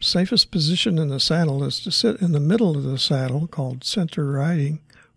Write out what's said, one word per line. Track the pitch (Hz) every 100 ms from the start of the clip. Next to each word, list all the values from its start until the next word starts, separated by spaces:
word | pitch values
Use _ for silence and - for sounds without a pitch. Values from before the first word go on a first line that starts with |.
safest | - 180 185 233 -
position | 190 151 175 226 165
in | 151
the | 135
saddle | - 165 160 139
is | 135 -
to | -
sit | - 233 -
in | 175
the | 147
middle | 147 220 208 143
of |
the | 139 131
saddle, | - 139 131 135 165
called | - 131 127
center | - - 165 - 143
riding, | 139 147 170 143 156 _ - _